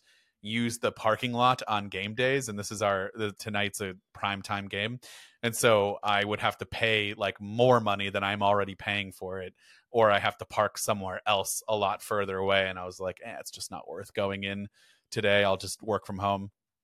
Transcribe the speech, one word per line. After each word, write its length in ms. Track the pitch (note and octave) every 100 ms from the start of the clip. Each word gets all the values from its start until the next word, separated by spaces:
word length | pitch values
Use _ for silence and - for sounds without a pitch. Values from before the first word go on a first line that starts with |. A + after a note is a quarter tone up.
| _ _ _ _
use 380 | G#2 A#2 A#2+ A2+
the 140 | A2+
parking 400 | - A2 G#2+ B2
lot 300 | A#2+ B2 B2+ -
on 220 | G#2+ G2+
game 260 | F#2+ G#2
days. 340 | A2 B2+ C#3 A#2
And 80 | G2+
this 140 | G2+
is 100 | G#2
our, 300 | G2+ G2 F#2+ A2
the, 160 | G#2
tonight's 480 | F#2+ A2 G#2 G2+ -
a 140 | F#2+ F#2 _ -
primetime 540 | G2+ G2+ G#2 G2+ G2
game. 300 | G2+ A2 B2+ - - - -
And 140 | A#2 A2+
so 420 | B2 G#2 G2+ G2
I 240 | G#2 G2+
would 140 | G2+ G#2
have 200 | A2 -
to 80 | -
pay, 480 | - A2 G#2+ G#2 G#2
like, 240 | G2 -
more 400 | G2+ A2+ B2+ A#2+
money 300 | G#2+ G2+ G2
than 120 | G2
I'm 200 | G2 G#2
already 340 | G2+ G2+ G2 F#2+
paying 340 | G#2 G2+ F#2+
for 300 | - F#2 F#2+
it, 120 | F#2 _ _ _ _
or 220 | A#2 G#2+
I 80 | G2+
have 180 | G2+ -
to 60 |
park 340 | - A2 G2+ -
somewhere 440 | - G#2 F#2+ G2 G#2+
else 360 | G2 F#2+ - -
a 60 |
lot 280 | G#2+ G2 G#2+
further 340 | - G#2 G2 F#2+
away. 320 | G2 G2 F#2+
And 100 | F2+
I 60 |
was 160 | F#2 F#2
like, 180 | F#2 -
"Eh, 120 | A#2 C#2+
it's 100 | -
just 200 | - -
not 180 | E2+ -
worth 260 | F2+ G2+
going 300 | G#2+ G2 G2
in 240 | G2 G2+ G2+ _ _ _ -
today. 340 | A2+ G#2 G2+
I'll 120 | G2+ F#2+
just 260 | G2 -
work 240 | G#2+ G2 -
from 120 | F#2+
home." 320 | G2+ G2 G2+ _ _ _